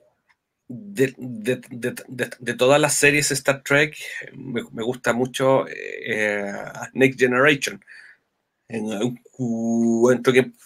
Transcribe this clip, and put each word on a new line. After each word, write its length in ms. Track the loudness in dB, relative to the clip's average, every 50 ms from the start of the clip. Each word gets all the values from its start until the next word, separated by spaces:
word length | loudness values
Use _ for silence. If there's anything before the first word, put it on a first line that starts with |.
| _ _ _ _ _ _ _ _ _ _ _ _ _ -18 -16
de, 400 | -16 -16 -8 -2 0 0 0 -2 -4
de, 380 | -12 -12 -10 -6 -4 -4 -4 -4 -6 -12
de, 260 | -10 -8 -8 -8 -8 -8 -12
de, 240 | -12 -8 -6 -6 -6 -8 -8
de 160 | -8 -8 -2
todas 260 | 2 4 4 6 6
las 140 | 4 2 2
series 360 | 2 4 4 4 2 0 0 -2
Star 300 | -2 0 0 -2 -2 -2
Trek, 340 | 0 2 2 2 0 -2 -8 -14 -14 -14 -14 -14 -16 -16
me, 300 | -16 -12 -8 -8 -8 -8 -8 -8
me 120 | -8 -6
gusta 280 | -6 -6 -4 -2 -2 0
mucho, 540 | 0 -2 -4 -2 0 2 2 4 2 2 -2
eh, 840 | -6 -12 -12 -12 -12 -10 -8 -6 -2 -2 0 0 0 -2 -4 -6 -6 -8 -10 -12 -12 -12 -10 -6 2
Next 240 | 4 4 4 4 4
Generation. 640 | 2 2 4 4 4 4 4 2 0 -6 -8 -10 _ -20 -20 -20 -20 -20 -20 _ _ _ _ _ _ _ _ _ _ -12
En, 240 | -8 -8 -6 -6 -4
encuentro 1400 | -4 -4 -4 -6 -8 _ _ _ -8 -6 -4 -4 -2 -2 0 0 2 2 2 4 4 4 4 4 4 2 4 4
que 200 | 4 4 2 -2 _ 0